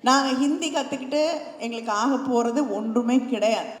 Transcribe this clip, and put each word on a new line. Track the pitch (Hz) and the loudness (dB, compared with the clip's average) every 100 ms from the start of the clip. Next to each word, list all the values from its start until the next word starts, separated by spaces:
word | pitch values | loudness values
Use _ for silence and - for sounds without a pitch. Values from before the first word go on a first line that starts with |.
| 240 | 4
நாங்க | 277 269 254 | 4 4 2
ஹிந்தி | 285 320 330 | 0 0 -2
கத்துக்கிட்டு | 294 269 269 254 294 311 320 - - | -2 -4 -6 -2 0 0 -2 -8 -10
எங்களுக்கு | 233 233 233 208 | -8 -6 -4 0
ஆக | 240 262 269 | 2 2 2
போறது | 240 233 233 269 202 | 0 2 0 0 -2
ஒன்றுமே | 226 226 233 254 - | 0 0 2 2 2
கிடையாது. | 214 208 208 - - | 0 2 0 -4 -12